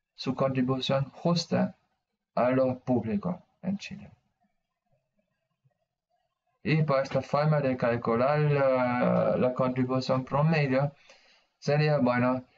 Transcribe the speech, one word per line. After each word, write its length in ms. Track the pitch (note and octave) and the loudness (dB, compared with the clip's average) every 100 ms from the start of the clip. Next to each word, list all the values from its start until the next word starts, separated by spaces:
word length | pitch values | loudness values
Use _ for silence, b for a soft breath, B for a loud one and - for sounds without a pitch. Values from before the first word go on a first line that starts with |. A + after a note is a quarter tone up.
| _ | _
su 200 | - C#3 | -10 -6
contribución 760 | B2+ C3+ C3 B2+ C3 - C#3 C3+ | -2 -2 0 -2 -2 -2 -2 -2
justa 640 | - E3+ E3+ - - - - _ _ _ _ _ | -4 -2 -2 -2 -2 -2 -6 _ _ _ _ _
a 160 | - B2 | -2 0
lo 280 | C3 C3 B2 | 2 0 -2
público 640 | - A#2+ A2 G2+ F2+ - _ _ | -2 -2 0 -4 -4 -8 _ _
en 160 | F#3+ G3+ | -6 -6
Chile. 340 | - G3 - - _ _ _ _ _ _ _ _ _ _ _ _ _ _ _ _ _ _ _ _ _ _ _ _ | -8 -16 -18 -20 _ _ _ _ _ _ _ _ _ _ _ _ _ _ _ _ _ _ _ _ _ _ _ _
Y 200 | G2 D#3 | -2 0
por 160 | D3 C3+ | 2 0
esta 200 | C3+ C3 | 0 -4
forma 400 | - C#3+ D#3 D3+ | -2 0 2 2
de 160 | C3 B2+ | 0 -2
calcular 640 | A#2+ A#2 A#2 A#2 C3 D3+ | -2 -2 0 0 2 2
la, 960 | D3 C#3+ C3+ C3 B2 B2 A#2+ A#2 A2 G2+ | 2 2 2 2 0 0 0 2 2 2
la 160 | B2 | 0
contribución 720 | B2+ B2+ B2+ B2+ C3 B2+ C3 | 0 -2 0 0 0 0 -2
promedio, 680 | B2+ C#3 D#3 D#3 C#3+ C3 D3 - b b b b b _ | 0 0 2 2 2 2 0 -4 b b b b b _
sería 400 | - D3 D3+ D3 | -2 2 2 2
bueno 460 | B2 B2 B2+ B2+ - | 2 2 2 0 -6